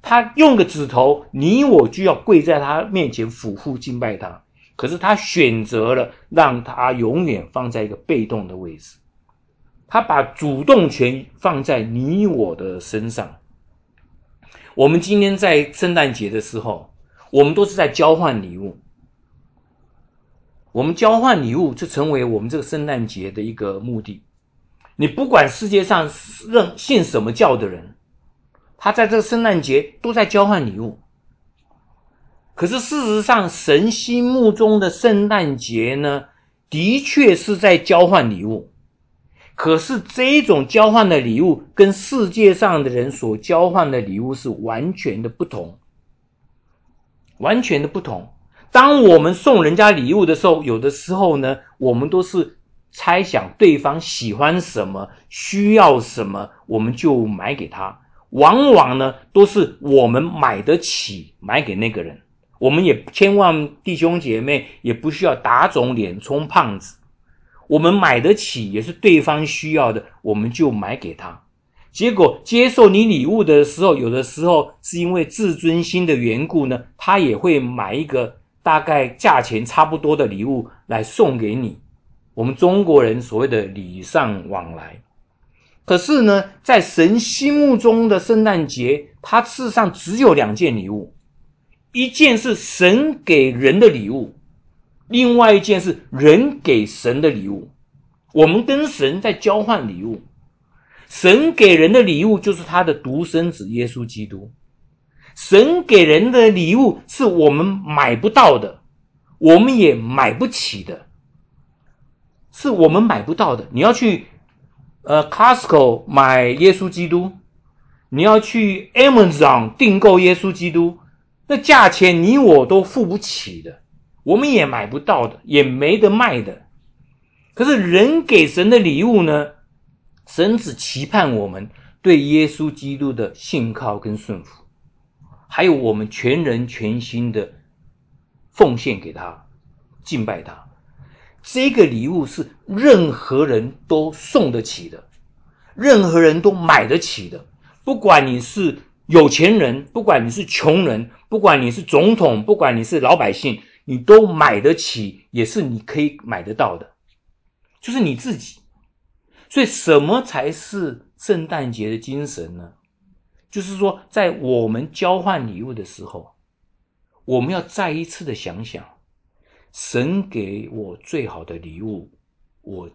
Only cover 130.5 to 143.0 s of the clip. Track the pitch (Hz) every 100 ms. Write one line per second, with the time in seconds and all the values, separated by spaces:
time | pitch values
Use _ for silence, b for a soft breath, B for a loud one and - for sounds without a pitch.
130.5 | 233 208 120 - 131 143 214 160 113 101
131.5 | 92 107 b b b 185 160 143 156 151
132.5 | 151 156 - 139 139 139 117 104 - -
133.5 | 160 117 110 110 101 107 107 - 95 80
134.5 | _ _ _ _ _ _ _ b b b
135.5 | - 180 147 117 107 107 - 123 156 151
136.5 | 117 120 - 107 120 113 117 120 107 95
137.5 | _ _ _ _ _ _ _ _ _ _
138.5 | - - 120 139 98 82 - 87 80 _
139.5 | _ _ _ _ _ - 143 110 90 82
140.5 | 82 - _ _ b b b b b -
141.5 | 254 269 240 165 117 131 175 135 - 143
142.5 | _ - 196 285 214